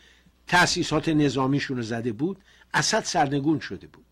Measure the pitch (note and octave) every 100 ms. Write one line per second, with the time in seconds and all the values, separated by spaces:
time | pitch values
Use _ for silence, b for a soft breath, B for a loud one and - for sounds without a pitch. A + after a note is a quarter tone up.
0 | b b b _ - F3 E3 F3 D3+ D3+
1 | E3 D3+ C#3+ C3+ C3 C#3 - B2 A2 A#2
2 | A#2+ G#2+ E3+ G3 b b b E3+ - A3
3 | - F3 C#3+ C#3+ C#3+ C#3+ - F#2 D#2+ -
4 | _